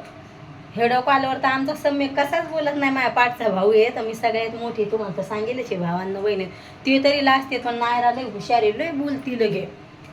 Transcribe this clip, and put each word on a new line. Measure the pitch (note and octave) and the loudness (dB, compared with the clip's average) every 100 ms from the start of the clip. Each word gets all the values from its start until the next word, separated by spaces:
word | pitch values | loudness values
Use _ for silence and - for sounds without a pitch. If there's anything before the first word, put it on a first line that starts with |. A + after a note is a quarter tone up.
| - - - - - - - G3+ | -6 -18 -20 -20 -18 -18 -12 0
व्हिडिओ | A#3 B3+ | 2 2
कॉलवर | B3+ C4+ C4+ C4 | 4 2 2 0
तर | C4+ | 0
आमचा | C4+ C4+ | 0 -2
सम्यक | D4+ D4 C#4+ C4+ C4+ | -2 0 0 0 0
कसाच | C#4+ E4+ E4 | 0 -2 -2
बोलत | D#4+ D4 C#4+ | -2 -2 0
नाही, | C#4 | 0
माझ्या | C4+ B3 | 0 0
पाठचा | B3 A#3+ A#3+ A3+ | 2 2 2 0
भाऊ | F#3 G3+ | 2 4
आहे, | A3 A#3 | 6 4
तर | B3 | 2
मी | A3+ | -6
सगळ्यात | A3+ A#3 A3 A3+ | -2 -2 0 -2
मोठी, | A3+ A#3 A3+ | -4 -6 -4
तुम्हाला | G#3 A3 G3+ F#3 | -2 -2 -4 -6
तर | |
सांगेलच | F#3 G#3+ A3 B3+ A#3 | -6 -4 -4 -6 -4
आहे | F#3+ | -4
भावांना, | E3+ F3 F#3+ G3 | -2 -2 -4 -4
बहिणी, | G3+ G3 F#3 - - - - | -2 -2 -4 -10 -20 -6 2
ते | C4+ | 4
तरी | C#4 C#4+ | 4 4
लाजते, | C4+ C4+ C4+ B3+ | 4 2 2 -4
पण | B3 | -4
नायरा | A#3 A#3 A#3+ A#3+ | -2 0 2 2
लय | A#3+ | 0
हुशार | B3 G3+ - A#3+ | -4 -8 0 2
आहे, | G#3+ G#3+ | 4 2
लय | E4 | -2
बोलती | C#4+ C#4+ C4+ C4 | -2 -4 -4 -4
लगे, | A#3+ G#3+ F#3 - - - - - | -2 0 0 -6 -12 -20 -20 -20